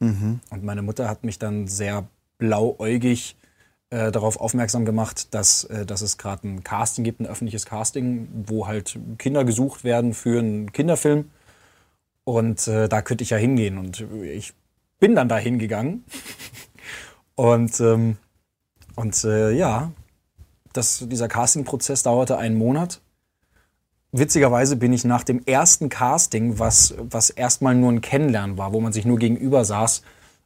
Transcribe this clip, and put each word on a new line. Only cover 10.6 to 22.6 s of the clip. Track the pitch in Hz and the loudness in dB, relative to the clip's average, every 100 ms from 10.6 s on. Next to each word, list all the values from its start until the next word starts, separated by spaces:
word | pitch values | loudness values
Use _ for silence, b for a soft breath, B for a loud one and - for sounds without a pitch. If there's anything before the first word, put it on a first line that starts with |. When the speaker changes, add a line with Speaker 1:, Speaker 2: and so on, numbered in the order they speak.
| 104 | -4
Speaker 2:
Kinderfilm. | - 156 165 147 147 147 b b b b b b b _ _ | -2 0 2 2 2 0 b b b b b b b _ _
Und, | - 117 113 107 - | -2 0 0 -2 -2
äh, | 110 107 | 0 2
da | 107 | 0
könnte | - 117 | -2 -4
ich | 117 | 0
ja | 110 | 2
hingehen. | 120 131 104 95 | 2 2 0 -4
Und | 92 90 110 107 | -8 -12 -12 -12
ich | 85 85 - - _ _ _ _ | -10 -10 -12 -20 _ _ _ _
bin | 208 | 4
dann | 214 123 | 6 4
da | 113 | 2
hingegangen. | 117 123 110 107 131 226 - B B B B B - | 0 0 0 -2 -2 -6 -12 B B B B B -20
<laughs> | _ - - - - _ - | _ -18 -18 -18 -20 _ 2
Und, | 120 117 117 - | 4 6 2 2
ähm, | 117 113 113 110 _ _ _ _ _ _ - - | 4 4 2 -2 _ _ _ _ _ _ -16 -8
und, | 110 - | -4 -2
äh, | 110 107 110 | 0 2 2
ja, | 123 165 110 165 156 - _ _ _ - _ _ | 2 2 0 -4 -10 -20 _ _ _ -20 _ _
das, | 127 117 - 120 | -4 -2 -2 -4
dieser | 120 117 | -4 -2
Casting-Prozess | 117 120 151 131 131 - 139 | 0 0 0 -2 -4 -2 0
dauerte | 123 120 127 131 | 2 2 2 0
einen | 113 | 0
Monat. | 110 | 2